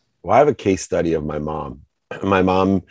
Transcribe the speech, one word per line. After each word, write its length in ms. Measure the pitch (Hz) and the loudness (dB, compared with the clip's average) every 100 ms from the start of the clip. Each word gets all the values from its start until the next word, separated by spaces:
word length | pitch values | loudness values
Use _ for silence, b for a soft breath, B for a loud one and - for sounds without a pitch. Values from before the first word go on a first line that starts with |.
| _ _ | _ _
Well, 120 | 85 117 | 2 4
I 40 | |
have 100 | 147 | 4
a 40 | |
case 280 | 117 104 95 | 2 0 0
study 320 | - 87 85 | -2 -2 0
of 120 | 80 76 | -2 -4
my 140 | 76 | -6
mom. 440 | 76 78 71 71 - _ - | -6 -8 -10 -14 -20 _ -18
<clears throat> 100 | - | -8
My 200 | 95 95 | 0 2
mom, 420 | 92 92 95 95 b | 2 2 2 0 b